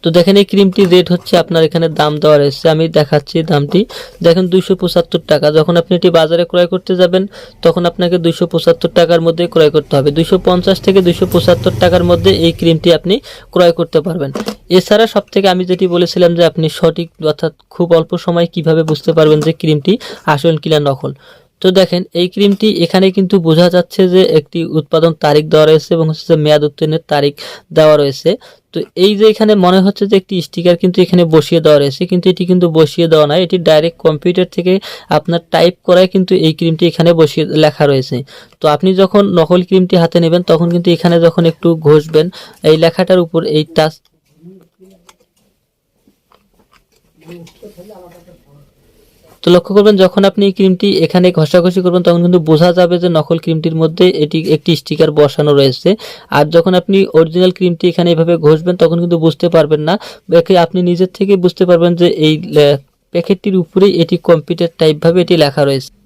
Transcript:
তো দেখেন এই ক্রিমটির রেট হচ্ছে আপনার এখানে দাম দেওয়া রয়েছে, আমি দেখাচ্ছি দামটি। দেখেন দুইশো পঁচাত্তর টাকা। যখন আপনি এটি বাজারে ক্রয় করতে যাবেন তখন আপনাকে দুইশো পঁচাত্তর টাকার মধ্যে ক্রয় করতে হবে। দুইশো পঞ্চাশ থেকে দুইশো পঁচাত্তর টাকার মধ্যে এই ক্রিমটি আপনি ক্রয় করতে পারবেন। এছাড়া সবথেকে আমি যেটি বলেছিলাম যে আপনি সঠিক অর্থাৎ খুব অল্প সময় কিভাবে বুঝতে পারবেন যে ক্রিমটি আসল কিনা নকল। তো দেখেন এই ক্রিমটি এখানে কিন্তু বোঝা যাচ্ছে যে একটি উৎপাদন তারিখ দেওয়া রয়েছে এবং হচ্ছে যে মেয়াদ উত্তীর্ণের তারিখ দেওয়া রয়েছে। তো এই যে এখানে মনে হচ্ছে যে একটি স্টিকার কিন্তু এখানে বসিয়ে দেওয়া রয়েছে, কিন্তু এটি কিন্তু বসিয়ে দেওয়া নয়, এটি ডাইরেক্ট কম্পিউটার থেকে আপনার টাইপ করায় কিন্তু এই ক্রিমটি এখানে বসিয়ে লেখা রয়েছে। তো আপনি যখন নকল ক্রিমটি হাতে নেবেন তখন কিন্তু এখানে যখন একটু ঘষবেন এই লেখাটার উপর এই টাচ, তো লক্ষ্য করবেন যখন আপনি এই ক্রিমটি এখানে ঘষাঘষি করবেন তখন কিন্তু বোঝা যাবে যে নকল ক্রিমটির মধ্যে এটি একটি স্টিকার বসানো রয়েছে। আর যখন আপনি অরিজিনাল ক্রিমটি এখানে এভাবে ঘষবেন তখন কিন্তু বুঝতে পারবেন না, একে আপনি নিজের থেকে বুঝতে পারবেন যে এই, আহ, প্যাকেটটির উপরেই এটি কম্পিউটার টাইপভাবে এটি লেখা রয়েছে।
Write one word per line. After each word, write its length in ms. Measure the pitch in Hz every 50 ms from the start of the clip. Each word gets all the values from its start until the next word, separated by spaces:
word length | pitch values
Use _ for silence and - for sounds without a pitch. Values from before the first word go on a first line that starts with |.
তো 60 | - 170
দেখেন 260 | 160 180 170 190 196
এই 100 | 202 208 -
ক্রিমটির 380 | - 196 196 190 180 - 202 175 175
রেট 140 | 180 180 - 180
হচ্ছে 200 | 175 - - -
আপনার 260 | 233 220 - 175 165 160 156
এখানে 180 | - 165 165 160
দাম 240 | 156 151 151 151 151 151
দেওয়া 160 | - 156 151 147
রয়েছে, 260 | 143 143 135 - - 165
আমি 160 | 156 156 165 160
দেখাচ্ছি 480 | 165 160 151 - - 147 - - - 165
দামটি। 380 | 160 165 175 143 143 143 - 180 220 - - - - - - - 170
দেখেন 200 | 170 165 180 185 180
দুইশো 220 | 175 185 175 - 190
পঁচাত্তর 460 | 180 185 170 - 180 170 _ - 165 - -
টাকা। 160 | 151 143 147 151
যখন 220 | 151 160 156 165 170
আপনি 160 | 170 165 - 185
এটি 120 | 170 - 180
বাজারে 340 | 170 165 160 156 170 170 175 165
ক্রয় 180 | - 180 175 170
করতে 200 | - 180 _ - 185
যাবেন 260 | 180 185 175 180 185 190 202 - - - - - -
তখন 200 | - 170 160 180 175 170
আপনাকে 260 | 170 - 180 170 180 180
দুইশো 260 | 165 170 165 - 180
পঁচাত্তর 440 | 170 - 165 - 170 165 - - 170 - 180
টাকার 220 | 170 165 175 165
মধ্যে 240 | 165 165 160 165 175
ক্রয় 240 | 170 - 165 156 147
করতে 260 | 147 156 143 - -
হবে। 140 | 139 135 151
দুইশো 260 | 143 160 165 - 196 180
পঞ্চাশ 400 | - 190 180 180 180 - 190 -
থেকে 200 | - - 190 196 185
দুইশো 200 | 175 170 - 190 -
পঁচাত্তর 400 | - 170 - - 175 165 - 185 - -
টাকার 240 | 180 180 175 180 175
মধ্যে 260 | 175 175 170 170 190 190 - 165
এই 60 | 170
ক্রিমটি 360 | 165 - - 165 165 156 - 170 - 233
আপনি 160 | - 175 196 277 - - - - - _
ক্রয় 220 | - 190 180 170
করতে 260 | 170 170 170 - - 160 151
পারবেন। 240 | 170 160 - 143 135 139 - 208 - 214 - _ _
এছাড়া 380 | 175 185 180 - 208 208 226
সবথেকে 400 | 220 - 208 196 _ - 202 196 190
আমি 160 | 180 180 185
যেটি 220 | 180 185 180 185
বলেছিলাম 440 | 180 175 175 180 170 - 185 180 170 175 170
যে 40 | 170
আপনি 220 | 160 156 - 160 156 - -
সঠিক 300 | - 165 165 - 170 165 _ _ 160 151
অর্থাৎ 220 | 151 - - 160 156 _ _ _
খুব 180 | - - 180 170 170 160
অল্প 120 | 160 - 185
সময় 300 | 170 - - 170 170 170 170 _
কিভাবে 280 | 175 151 160 160 160
বুঝতে 280 | 160 160 156 147 - -
পারবেন 260 | 160 160 156 156 156 151
যে 120 | 151 160
ক্রিমটি 400 | 160 _ - 160 156 147 139 175 202 247 - - - - _ - 151
আসল 200 | 139 143 170 160 151
কিনা 160 | - 165 156 151 147 143
নকল। 240 | 135 - - 135 135 _ _ - - _ _ _ _ _
তো 60 | - 185
দেখেন 320 | 185 190 185 175 - 175 180 -
এই 160 | _ 165 180 180
ক্রিমটি 400 | - 190 202 202 196 196 - 214 - 165 170
এখানে 220 | - - 185 190 190
কিন্তু 260 | 185 202 190 180 - 196
বোঝা 280 | 165 160 156 160 175 180
যাচ্ছে 380 | 180 180 175 _ - - 190 180
যে 140 | 175 185 185 - - 156
একটি 260 | 151 _ _ 170 165
উৎপাদন 480 | - 156 156 151 _ - 160 160 170 160 _ -
তারিখ 200 | 151 147 151 156 156
দেওয়া 140 | 160 156 156
রয়েছে 240 | 156 156 156 147 - 175
এবং 120 | 165 160 156
হচ্ছে 180 | 156 - - -
যে 60 | 165 156 151
মেয়াদ 180 | 151 151 151 147
উত্তীর্ণের 380 | 147 147 - 165 156 156 160 - -
তারিখ 200 | 156 143 143 143 143 - - - - - _ _ 160
দেওয়া 200 | 156 156 156 151
রয়েছে। 340 | 147 143 139 135 - - 160 196 - - - _ _ _ _
তো 60 | - 170 - _ _
এই 180 | - 180 208 214 196
যে 60 | 214 220
এখানে 200 | 214 - 220 214 214
মনে 240 | 202 180 180 185 190
হচ্ছে 260 | 185 196 196 - 208
যে 100 | 196 208
একটি 180 | 196 185 _ 202 180
স্টিকার 340 | 160 - - 175 170 180 175
কিন্তু 220 | 170 - 185 180 - 180
এখানে 200 | - - 180 175
বসিয়ে 360 | 160 160 160 143 - 175 165
দেওয়া 180 | 156 156 151 143
রয়েছে, 240 | 143 143 135 - 135
কিন্তু 200 | - 185 180 175 185
এটি 180 | 180 - 185
কিন্তু 200 | 175 180 180 180 170
বসিয়ে 360 | 156 160 160 147 - - 170 165
দেওয়া 180 | 160 156 151
নয়, 160 | 143 147 180 185
এটি 100 | 165 - 180
ডাইরেক্ট 400 | 165 165 156 156 156 170 165 _
কম্পিউটার 480 | - 165 156 143 - 175 175 185 180
থেকে 260 | 180 - - 170 180 185 196 - - - - - _
আপনার 320 | - 151 - - 170 170 - _
টাইপ 240 | - 165 165 175 180 _
করায় 260 | _ - 180 180 190 185 -
কিন্তু 180 | 196 185 180 190
এই 180 | 180 160 160
ক্রিমটি 320 | 156 - 170 165 160 160 180
এখানে 240 | 170 160 - 160 170
বসিয়ে 340 | 170 165 160 147 - - 151
লেখা 380 | - - 156 156 151 147 - 151
রয়েছে। 300 | 143 139 135 131 - 135 120 131 _ - - - _ _ _
তো 40 | - 156
আপনি 260 | 147 147 - 190 190
যখন 280 | 185 196 185 - 208 202 202 185 175
নকল 220 | 160 156 180 180
ক্রিমটি 340 | 180 _ 190 185 185 180 -
হাতে 220 | 175 165 165 - 175
নেবেন 220 | 170 160 165 180
তখন 260 | 175 - 170 156 170 170
কিন্তু 200 | 170 175 170 180
এখানে 300 | 170 160 - 175 170 170
যখন 220 | 165 165 160 - 170
একটু 220 | 165 160 _ - 175 165
ঘষবেন 520 | 160 156 147 151 151 147 160 156 156 160 180 - - - - - _
এই 140 | - 160 156
লেখাটার 420 | 165 165 175 170 - 185 180 185 185
উপর 220 | 175 160 - 160 160
এই 200 | - 151 156 156 160 -
টাচ, 180 | - 156 160 156 _ _ _ _ _ _ _ _ _ 165 175 190 190 175 _ _ _ 185 190 190 180 175 175 _ _ _ _ _ _ _ _ _ _ _ _ _ _ _ _ _ _ _ _ _ _ _ _ _ _ _ _ _ _ _ _ _ _ _ _ _ _ _ _ _ _ 156 160 175 175 165 - _ _ - 208 - 170 180 208 214 185 180 170 170 175 170 180 170 _ _ 143 143 143 139 _ _ _ _ _ _ _ _ _ _ _ _ _ _ _
তো 60 | - 170
লক্ষ্য 240 | 175 180 170 - 190
করবেন 200 | 208 202 214 208
যখন 260 | 190 190 180 - 202 196
আপনি 180 | 196 190 - 202
এই 60 | 196
ক্রিমটি 360 | 190 - 196 190 185 180 - 202 190 185 165
এখানে 220 | 156 - 185 180 180
ঘষাঘষি 500 | 180 170 156 147 - 180 170 185 175 190
করবেন 220 | 180 180 175 180
তখন 180 | 175 175 170 170
কিন্তু 160 | 175 175 180 180
বোঝা 340 | 156 160 160 151 170 180
যাবে 260 | 170 185 180 170 180 170
যে 100 | 175 180
নকল 300 | 165 156 151 - 170 165
ক্রিমটির 360 | - - 160 160 156 165 160
মধ্যে 320 | 160 160 160 160 - 185 185
এটি 300 | - - 151 147 - 160 156 - 156
একটি 220 | 147 _ - 165
স্টিকার 340 | - - - 156 147 156 156
বসানো 420 | 147 151 147 139 - - 147 147 143
রয়েছে। 420 | 139 139 135 127 - - 175 202 - - - - - - _
আর 140 | - 143 147 151 165
যখন 180 | 170 165 185 185
আপনি 320 | 180 180 - 196 196 196
অরিজিনাল 440 | - - 156 165 160 160 180 185 185
ক্রিমটি 380 | 180 - 185 180 170 165 - 180
এখানে 200 | 165 - 170 175
এভাবে 240 | 170 160 165 170 175
ঘষবেন 400 | 165 156 147 160 156 165 180 175
তখন 240 | 180 170 165 170 170
কিন্তু 180 | 175 175 175 165
বুঝতে 300 | 156 160 156 _ - 170
পারবেন 320 | 170 165 156 151 156 147
না, 140 | 151 156 185 214 - - - - _ - 175 170
একে 200 | 170 - 196 175
আপনি 240 | 170 170 - 185
নিজের 280 | 180 180 175 170 185 180 _
থেকে 220 | - 202 190 202
বুঝতে 300 | 185 175 180 - - 185
পারবেন 280 | 180 180 170 170 170 170
যে 120 | 165 175
এই, 280 | 175 - - 156 156 156 151
আহ, 380 | - - - 151 147 143 143 135 _ _ _ _ _ _
প্যাকেটটির 440 | - 170 170 - 196 - - 208 190
উপরেই 360 | 185 170 _ _ 190 190 202 - -
এটি 140 | 170 - 185
কম্পিউটার 520 | 170 _ - 170 160 151 - 175 170 175 165 _ -
টাইপভাবে 420 | 160 156 156 151 - 165 170 185
এটি 140 | 175 160 175
লেখা 260 | 165 151 143 135 156 143
রয়েছে। 320 | 139 139 131 131 - _ _ _